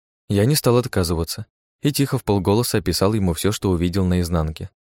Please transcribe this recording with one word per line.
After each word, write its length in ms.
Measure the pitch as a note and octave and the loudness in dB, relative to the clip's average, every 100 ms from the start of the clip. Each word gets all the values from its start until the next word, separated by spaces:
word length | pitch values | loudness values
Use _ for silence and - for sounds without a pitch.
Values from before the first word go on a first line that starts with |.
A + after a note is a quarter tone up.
| _ _ - | _ _ -4
Я 160 | G2+ | 0
не 100 | A2 | 2
стал 220 | D3 - A#2+ | 2 2 2
отказываться 720 | B2 - E2+ E2+ E2 - G#2+ _ _ _ | 0 -2 -2 -2 -4 -8 -14 _ _ _
и 80 | D3+ | -2
тихо 280 | C#3+ C#3 C3+ | 0 0 -2
вполголоса 600 | - G2+ F2+ G#2 A#2+ A2 | 0 0 2 2 2 -2
описал 340 | F2+ E2 F#2+ | -2 0 0
ему 180 | A2 G2 | 2 0
всё, 180 | E2 F#2 | 0 -2
что 200 | G#2+ G#2 | 0 0
увидел 340 | F2+ F2 F#2 | 0 0 0
наизнанке. 680 | F#2 F2+ F2 E2+ D#2 D#2 F#2 _ | 0 0 0 -2 -2 -6 -12 _